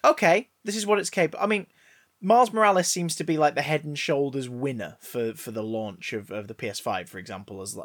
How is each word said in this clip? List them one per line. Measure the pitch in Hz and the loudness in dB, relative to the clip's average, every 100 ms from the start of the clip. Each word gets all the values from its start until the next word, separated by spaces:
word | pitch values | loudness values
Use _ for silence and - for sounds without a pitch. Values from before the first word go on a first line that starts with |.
okay, | 285 311 180 185 - _ | 4 4 4 4 2 _
this | 202 214 | -6 -4
is | 208 | 2
what | 208 | 2
it's | - | 2
capable." | - 160 - | 0 0 0
I | 208 | 0
mean, | 208 185 _ _ _ _ _ | 0 -4 _ _ _ _ _
Miles | 185 233 247 | 4 6 6
Morales | 220 214 185 175 | 4 4 6 2
seems | 185 170 - | -2 -4 -4
to | |
be, | 165 156 | -2 4
like, | 147 | 4
the | 151 | 2
head | 139 151 | -2 -2
and | 151 143 | -2 -6
shoulders | - 143 143 135 123 | -2 0 0 -4 -6
winner | 123 135 123 85 - | -4 -4 -4 -8 -12
for, | - 123 113 | -8 -4 -4
for | 98 - | -6 -10
the | 110 | -8
launch | 110 110 107 90 - | -4 -4 -6 -10 -8
of, | 110 101 | -8 -8
of | 101 101 | -10 -10
the | |
P | 110 113 | -8 -8
S | 98 | -6
five, | 123 95 90 | -4 -6 -6
for | 98 | -14
example, | 90 95 98 98 | -12 -14 -12 -12
as, | 98 110 | -12 -12